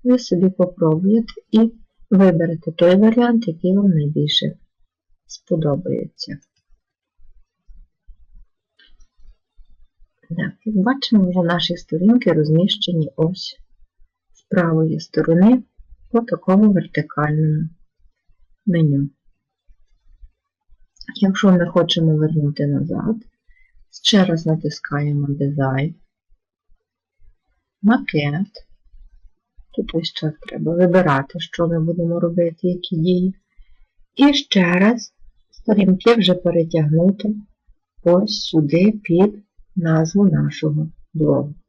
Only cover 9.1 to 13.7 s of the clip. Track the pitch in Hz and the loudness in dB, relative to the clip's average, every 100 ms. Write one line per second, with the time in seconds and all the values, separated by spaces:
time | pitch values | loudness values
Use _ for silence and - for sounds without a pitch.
9.1 | _ - _ _ - - - - _ - | _ -20 _ _ -20 -20 -20 -20 _ -20
10.1 | _ _ 165 - - 220 214 202 277 - | _ _ -8 -8 -8 -4 -2 0 -2 0
11.1 | 214 180 180 170 175 - 170 - 160 190 | 2 2 0 0 -2 -4 -8 -6 0 2
12.1 | 247 190 156 151 156 196 214 - 170 147 | 4 2 0 2 2 2 -2 -2 -2 -4
13.1 | - 160 185 - - - | -2 -4 -4 -14 -18 -20